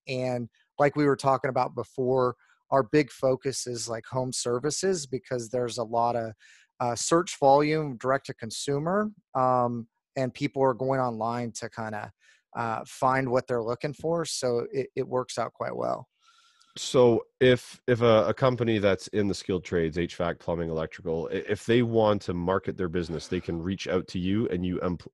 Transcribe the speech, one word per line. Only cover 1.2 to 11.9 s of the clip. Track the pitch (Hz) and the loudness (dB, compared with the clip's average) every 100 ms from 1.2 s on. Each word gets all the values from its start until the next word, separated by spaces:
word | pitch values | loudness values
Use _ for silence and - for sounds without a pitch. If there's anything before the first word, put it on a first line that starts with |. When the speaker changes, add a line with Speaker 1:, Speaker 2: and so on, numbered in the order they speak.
| 139 131 143 | 2 2 2
Speaker 1:
about | 131 131 123 | 0 -2 -2
before, | 113 - 127 131 123 - _ _ - | -8 -4 0 2 2 -2 _ _ 0
our | 135 | 2
big | 120 151 139 | 4 2 2
focus | - 135 131 139 120 - | 0 0 0 -2 -6 -6
is, | 120 113 | -8 -8
like, | 113 - | -8 -6
home | 131 127 | -6 -4
services | 120 120 120 147 147 190 185 139 | -4 -2 -2 -2 -2 -2 -2 -4
because | 127 - 127 113 | -8 -6 -8 -4
there's | 127 123 110 | -4 -2 -4
a | |
lot | 110 117 120 117 | -2 0 0 0
of, | 113 110 - - _ - | -4 -10 -20 -20 _ -6
uh, | 123 117 | -4 -2
search | - 170 175 - | 2 2 0 2
volume | 139 139 151 156 151 120 | 6 6 4 0 -2 -4
direct | 127 135 - | -2 -2 -2
to | |
consumer, | - 113 - - 143 160 196 214 208 _ 131 | -12 -10 -8 -4 -2 0 0 -2 -6 _ 0
um, | 127 127 120 120 113 _ _ - | 2 2 0 -2 -10 _ _ -4
and | 127 | -4
people | - 143 139 | -2 -4 2
are | 135 | 2
going | 117 131 135 | 2 -2 0
online | 127 110 113 120 120 | -2 -2 -4 -4 -6
to | - 113 | -8 -12
kinda, | - 110 | -8 -8